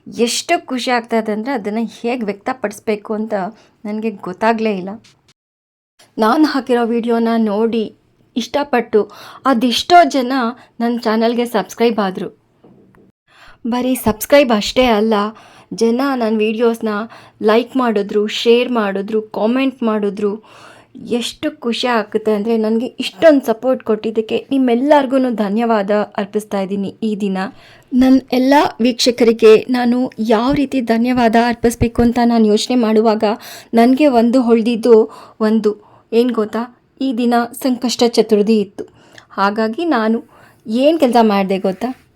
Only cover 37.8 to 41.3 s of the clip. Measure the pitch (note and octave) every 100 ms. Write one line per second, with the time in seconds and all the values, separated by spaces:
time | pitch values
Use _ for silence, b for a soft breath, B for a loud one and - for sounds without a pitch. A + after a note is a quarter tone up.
37.8 | B3 - A#3 A#3+ A3 G#3 G#3 A3 G3 -
38.8 | - b b b - - G3 G#3+ A3 A3+
39.8 | E4+ B3 A3 A3+ - b b b - A3+
40.8 | C#4+ E4 C4 A#3 A3